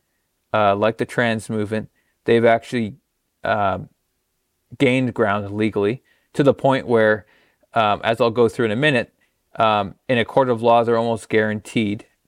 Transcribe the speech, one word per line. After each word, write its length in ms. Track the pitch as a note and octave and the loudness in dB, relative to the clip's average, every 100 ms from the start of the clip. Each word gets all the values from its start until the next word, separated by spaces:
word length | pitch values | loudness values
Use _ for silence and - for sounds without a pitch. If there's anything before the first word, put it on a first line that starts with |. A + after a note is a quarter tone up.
| _ _ _ _ _ | _ _ _ _ _
uh, 220 | G#2+ G#2 | 0 2
like 240 | G2+ G#2+ A2+ | 2 0 -2
the 80 | B2 | -6
trans 420 | - A#2+ A2 - | -2 -2 -2 -4
movement, 420 | A2 G#2 A2 - _ _ _ | -6 -4 -6 -8 _ _ _
they've 200 | - A#2 | 0 4
actually, 520 | A#2 A#2 - B2 G#2+ - _ _ _ _ | 4 2 0 -6 -6 -8 _ _ _ _
um, 440 | - G#2+ G2 G2 - _ _ _ _ _ _ _ _ B2 | -4 -2 -2 -4 -10 _ _ _ _ _ _ _ _ -2
gained 380 | C3 C3 B2+ | 0 2 -2
ground 340 | A#2 G#2+ G#2 G2+ | -2 -2 -2 -4
legally 500 | G#2 A2 G#2 G2+ C3+ _ _ _ | -4 -4 0 -2 -4 _ _ _
to 100 | - | 0
the 120 | C#3 | 0
point 340 | A#2 C#3 C3 - | 2 0 -2 0
where, 380 | A#2 G#2+ G#2+ - _ _ _ _ | 2 2 0 -4 _ _ _ _
um, 260 | A#2 G#2+ G2+ | -2 0 0
as 180 | A2 A2+ | -2 0
I'll 100 | A#2+ | 0
go 180 | A2+ A2+ | 2 0
through 180 | - A#2 | 2 -2
in 60 | |
a 40 | G#2+ | 0
minute, 380 | D3+ B2+ G2+ _ _ _ _ - | 0 0 -4 _ _ _ _ -2
um, 380 | A2 G#2 G2 - - | 0 0 -2 -10 -4
in 100 | B2 | -2
a 60 | |
court 240 | A2 - B2+ | 0 0 0
of 120 | A2+ | 0
law, 220 | A#2 A#2 | 4 4
they're 160 | A#2 A2+ | 4 0
almost 300 | A#2 A2 - | 0 -4 -2
guaranteed 760 | A2 G#2+ G#2 - B2 G#2 G#2 - _ | 0 0 -4 -4 -4 -2 -4 -12 _